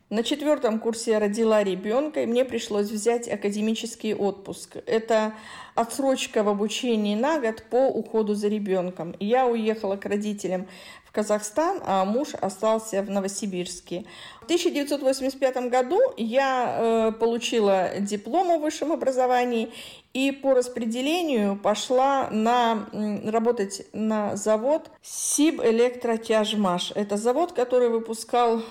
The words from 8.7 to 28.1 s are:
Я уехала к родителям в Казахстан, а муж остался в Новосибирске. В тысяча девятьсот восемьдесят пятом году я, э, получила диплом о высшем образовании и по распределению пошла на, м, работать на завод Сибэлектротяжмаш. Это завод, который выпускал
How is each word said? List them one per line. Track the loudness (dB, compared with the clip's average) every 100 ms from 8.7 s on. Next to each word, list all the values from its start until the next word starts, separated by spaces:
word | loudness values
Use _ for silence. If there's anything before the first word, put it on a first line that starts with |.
| 0 0 -6 -10 -6
Я | 0 2 4
уехала | 2 0 -2 -4 -4
к | -2
родителям | -4 -2 -4 -4 -4 -6 -14 -20 -20
в | -8
Казахстан, | -4 0 0 0 0 0 -2
а | -2 0
муж | 2 0 -2
остался | -4 -6 -2 0 0 0 -4
в | -2
Новосибирске. | -2 -2 -4 -6 -4 -6 -10 -10 -10 -10 -16 -20 -16
В | -2
тысяча | 0 2
девятьсот | 0 -2 0
восемьдесят | 0 0 -2 0
пятом | 0 0 0
году | 0 2 4 2 2
я, | 0 2 2 2 0 0
э, | 2 4 2
получила | 2 0 0 0 2 4 4 2 -2
диплом | -4 -4 -2 0 2
о | 2
высшем | 0 -2 -2
образовании | 0 0 2 2 2 2 0 -4 -8 -18 -20 _
и | -2 -2
по | 0 2
распределению | 4 2 -4 -4 -2 0 0 0 2 0 0
пошла | 0 0 2 2 4 2 0
на, | 0 2 4 2 0 -4
м, | -6 -4 -4 -2
работать | 0 2 0 -4 -6 -10
на | -4 -2 0 -2 -2
завод | 0 2 2 0 -2 -18
Сибэлектротяжмаш. | -14 -8 -2 2 2 2 2 4 2 2 -2 -2 0 0 2 2 2 0 -2
Это | -4 -2 0
завод, | 0 2 0
который | 0 2 4 4
выпускал | 2 -2